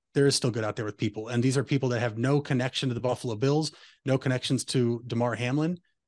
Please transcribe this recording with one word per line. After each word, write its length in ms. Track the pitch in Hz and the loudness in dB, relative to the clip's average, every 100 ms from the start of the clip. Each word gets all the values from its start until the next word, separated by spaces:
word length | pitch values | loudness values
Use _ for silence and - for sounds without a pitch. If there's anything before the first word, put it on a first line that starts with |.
| _ | _
There 140 | 147 139 | 2 4
is 80 | 131 | 4
still 160 | 127 | 2
good 120 | 113 | 0
out 120 | 107 104 | -2 -4
there 100 | 107 | -6
with 120 | - | -2
people. 300 | 110 107 110 | -4 -2 -4
And 160 | 120 | 0
these 140 | 127 131 | 2 2
are 60 | |
people 260 | 117 139 131 | 0 0 0
that 100 | 120 | 0
have 180 | 120 110 | -2 -2
no 240 | 127 143 | 0 0
connection 480 | 147 131 127 - 135 | 0 -2 -2 -2 -4
to 60 | 120 | -2
the 60 | |
Buffalo 340 | 123 120 123 107 | -2 -2 -4 -2
Bills, 360 | 135 151 156 - - _ | 2 2 0 -6 -20 _
no 140 | 131 131 | -2 0
connections 480 | 135 127 - 127 - | 0 -2 0 -2 0
to 380 | 135 120 120 120 | 2 2 0 -4
Damar 300 | 117 120 110 | -2 -2 -2
Hamlin. 440 | 120 143 156 180 _ _ | -2 0 0 -4 _ _